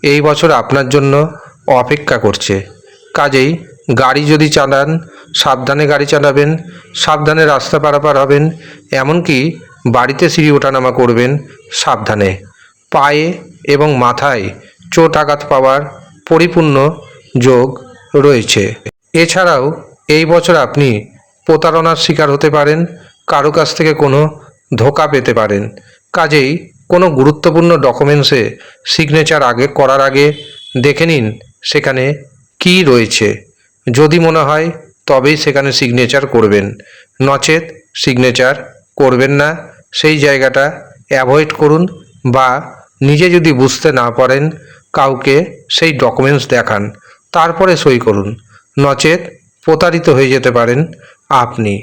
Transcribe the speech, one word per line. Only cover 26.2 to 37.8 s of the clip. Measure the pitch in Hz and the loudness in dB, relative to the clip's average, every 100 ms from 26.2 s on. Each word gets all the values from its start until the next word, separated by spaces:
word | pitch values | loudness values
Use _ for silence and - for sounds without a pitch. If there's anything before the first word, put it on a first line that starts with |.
| 160 147 131 170 - _ _ | 0 0 0 -4 -10 _ _
কোনো | 175 180 | 0 2
গুরুত্বপূর্ণ | 135 135 151 175 156 170 165 | 2 2 2 0 2 2 2
ডকুমেন্টসে | 131 117 143 147 139 139 107 - - - - | 0 0 0 2 2 0 -2 -6 -20 -20 -8
সিগনেচার | - 156 151 156 156 | -4 0 0 0 0
আগে | 131 117 139 | 0 0 -2
করার | - 135 135 | 0 0 2
আগে | 135 135 147 147 - - - 131 | 0 2 0 0 -12 -20 -10 -2
দেখে | 123 135 165 | -2 0 0
নিন | 156 110 107 - _ | 0 -2 -6 -18 _
সেখানে | - 151 147 131 131 147 - _ _ _ | -4 -2 -2 -2 -2 -4 -10 _ _ _
কী | 180 185 | 0 2
রয়েছে। | 165 123 110 - 104 107 - _ _ _ - | 4 2 2 0 -2 -2 -12 _ _ _ -4
যদি | 120 151 170 | 2 2 2
মনে | 165 160 | 2 0
হয় | 143 151 165 165 - _ - | 0 -2 -4 -8 -18 _ -2
তবেই | 135 127 151 | 0 2 0
সেখানে | 151 139 139 | 0 -2 -2
সিগনেচার | 127 131 120 120 139 135 | -2 -2 0 0 -2 0
করবেন, | 117 110 101 98 107 - - _ _ | 0 2 2 -2 -10 -20 -20 _ _
নচেত | 135 139 135 160 165 - | -2 0 0 -2 -2 -18